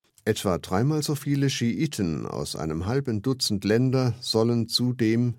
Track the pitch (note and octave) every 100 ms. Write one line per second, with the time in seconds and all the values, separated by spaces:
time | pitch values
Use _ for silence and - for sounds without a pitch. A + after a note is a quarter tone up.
0 | _ _ - G#2+ G#2 E2 - F#2 C3+ D#3
1 | D3 D3 D3 C#3+ C#3 C#3 A#2 G2 D3+ -
2 | F2 D2 A1 A#1 C#2+ - D#2 D#2 F#2+ C3+
3 | C#3 G#2+ B2+ C3 - G2+ G2 A2+ C3 C3
4 | B2+ - - A2 A#2 A#2 A2+ - B2 B2
5 | A2 A2+ B2